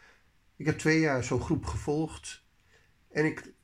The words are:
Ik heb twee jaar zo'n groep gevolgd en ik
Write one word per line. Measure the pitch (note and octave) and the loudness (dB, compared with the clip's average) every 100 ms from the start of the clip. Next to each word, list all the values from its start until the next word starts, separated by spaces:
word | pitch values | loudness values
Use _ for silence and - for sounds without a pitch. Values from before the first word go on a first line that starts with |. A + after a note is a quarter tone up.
| - _ _ _ _ - | -20 _ _ _ _ -4
Ik | D3 | -2
heb | - | 2
twee | D#3 D#3+ | 4 4
jaar | D#3 C3 | 4 2
zo'n | A2+ B2+ | 0 -2
groep | - E3 - | 0 -2 -2
gevolgd | - - D3 D#3 - - - _ _ _ _ _ _ _ | -6 -2 -2 -2 -8 -16 -18 _ _ _ _ _ _ _
en | D3 D#3 | 0 0
ik | D#3 - - | 0 -12 -20